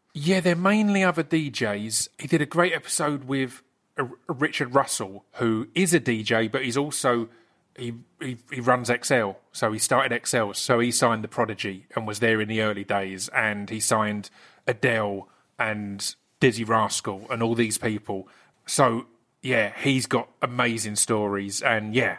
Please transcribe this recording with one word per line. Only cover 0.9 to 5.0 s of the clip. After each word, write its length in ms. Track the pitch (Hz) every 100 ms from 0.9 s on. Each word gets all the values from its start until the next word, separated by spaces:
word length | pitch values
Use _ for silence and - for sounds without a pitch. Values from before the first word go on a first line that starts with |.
| 196
other 200 | 185 165
D 280 | 151 160 147
Js. 580 | 113 110 104 110 - - -
He 100 | -
did 140 | 165
a 40 | 147
great 280 | 170 175
episode 500 | 160 - - 151 143
with, 380 | 127 135 131 - - _ _ -
uh, 60 | 127 - -
Richard 460 | 123 151 - 127
Russell, 500 | 139 131 -